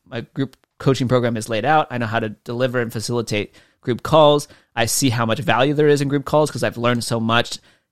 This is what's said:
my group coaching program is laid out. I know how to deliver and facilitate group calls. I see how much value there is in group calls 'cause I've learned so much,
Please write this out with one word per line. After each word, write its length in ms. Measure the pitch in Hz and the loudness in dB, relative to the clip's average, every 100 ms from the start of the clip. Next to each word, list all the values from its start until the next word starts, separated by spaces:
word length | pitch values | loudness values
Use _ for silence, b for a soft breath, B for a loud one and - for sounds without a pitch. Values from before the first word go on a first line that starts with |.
| _ | _
my 140 | 123 | -14
group 360 | - - 135 _ _ - | -12 -6 -6 _ _ -4
coaching 300 | 143 131 120 | 0 0 2
program 280 | 123 120 117 | 2 2 -4
is 120 | 107 | -4
laid 160 | 110 | -2
out. 240 | 131 156 147 | 2 2 0
I 80 | 123 | -4
know 80 | 113 | -2
how 140 | 113 | -2
to 80 | 110 | -4
deliver 520 | 104 - 120 127 123 | -8 -10 -2 -2 0
and 120 | 117 | -4
facilitate 640 | 117 107 120 113 104 92 b b b | -6 -4 -4 -2 -4 -4 b b b
group 220 | - 113 | -6 -4
calls. 440 | - 156 147 147 - b b 117 | 2 6 6 4 -2 b b -4
I 100 | 117 | -2
see 240 | - 139 | 0 0
how 160 | 120 113 | 0 -2
much 140 | 110 | -2
value 340 | 107 113 139 | 0 2 2
there 140 | 147 151 | 2 2
is 120 | 143 | 2
in 80 | 139 | 0
group 160 | 143 | -2
calls 260 | - 151 151 | 0 0 0
'cause 120 | 123 | -2
I've 160 | 113 117 | -4 -2
learned 240 | 117 120 | -2 0
so 160 | - 117 | -2 -2
much, 400 | 113 117 - - b b b | 0 0 0 -8 b b b